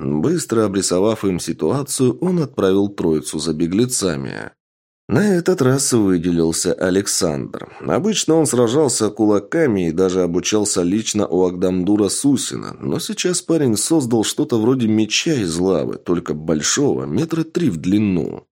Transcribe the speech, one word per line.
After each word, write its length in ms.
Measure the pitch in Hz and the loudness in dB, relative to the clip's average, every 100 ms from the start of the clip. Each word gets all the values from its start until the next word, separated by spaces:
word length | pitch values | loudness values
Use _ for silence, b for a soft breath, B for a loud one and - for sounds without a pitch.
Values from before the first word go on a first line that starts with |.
Быстро 680 | 67 73 85 175 - 113 107 | -4 0 0 -2 0 0 2
обрисовав 600 | 98 90 90 101 113 98 | 0 0 2 2 0 -2
им 140 | 87 | -2
ситуацию, 800 | - 80 80 123 143 - 127 - | -4 -2 -2 -2 -4 0 0 0
он 200 | 175 180 | -2 -2
отправил 480 | 143 - 98 98 101 | -4 0 2 2 0
троицу 520 | 101 87 78 - 80 | -2 0 0 -2 -6
за 140 | 78 | -4
беглецами. 1000 | 78 82 95 123 123 95 76 65 50 53 _ _ _ _ _ _ | -2 -2 0 0 0 -4 -4 -6 -10 -14 _ _ _ _ _ _
На 280 | 110 208 180 | 2 2 2
этот 260 | 170 180 | 2 2
раз 320 | 127 135 139 | 2 2 2
выделился 800 | 123 101 92 85 85 82 82 90 | 2 4 2 2 2 2 0 -2
Александр. 1000 | 82 92 92 101 - 92 73 53 50 50 - | 0 2 0 0 -2 -2 -2 -6 -10 -16 -12
Обычно 540 | 65 90 190 202 - 160 | -2 0 0 -2 2 2
он 120 | 147 | 2
сражался 640 | 123 120 127 147 - 107 | 2 2 2 0 0 -2
кулаками 800 | - 107 104 - 160 156 101 87 | 2 2 2 0 0 2 2 0
и 20 | |
даже 320 | 80 92 90 | 2 2 2
обучался 580 | 90 87 - 107 101 - | 0 0 0 0 0 0
лично 460 | 87 101 110 107 101 | 0 0 -2 -2 0
у 180 | 90 92 | 2 2
Агдамдура 640 | 90 92 92 90 104 98 | 2 0 0 0 2 2
Сусина, 680 | - 143 131 - 62 50 - | 0 0 0 -2 -8 -10 -8
но 200 | 67 107 | -6 -4
сейчас 420 | - 214 180 175 | -6 -4 -2 -2
парень 340 | - 160 139 104 | 0 0 2 0
создал 460 | - 160 127 117 | 2 0 2 0
что-то 360 | 101 - 147 117 | 0 -2 -2 2
вроде 280 | 110 131 110 | 2 2 2
меча 460 | 107 107 - - | 2 0 -2 0
из 240 | 151 95 82 | 0 0 0
лавы, 400 | 92 87 62 50 | 2 2 -2 -8
только 360 | - 87 85 | -2 -2 -2
большого, 720 | 76 78 80 73 - 139 71 67 | -8 -2 -2 0 0 0 0 -2
метра 380 | 80 165 165 | -4 -2 -2
три 260 | 160 175 170 | -4 -2 -2
в 80 | 82 | -2
длину. 720 | 85 101 107 90 53 50 _ | 0 2 2 0 -2 -8 _